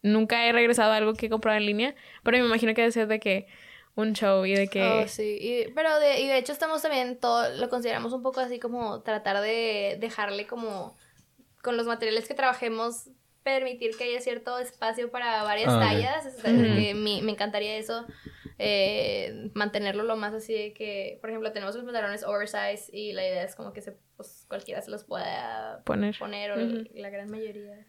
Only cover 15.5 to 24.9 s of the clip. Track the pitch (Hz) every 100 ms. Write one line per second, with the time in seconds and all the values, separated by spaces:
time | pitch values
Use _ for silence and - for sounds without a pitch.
15.5 | 208 220 117 - 101 101 320 - 254 226
16.5 | 240 226 208 208 208 214 202 214 208 208
17.5 | 208 208 214 220 233 233 - - - -
18.5 | - 208 202 190 208 104 101 - 107 202
19.5 | 208 208 208 202 202 226 220 208 220 220
20.5 | 220 214 208 214 202 196 - 220 220 220
21.5 | 214 196 226 240 240 208 208 - 202 208
22.5 | 208 202 208 - 202 214 190 190 180 190
23.5 | - 208 202 208 - _ _ 107 - _
24.5 | 98 - - -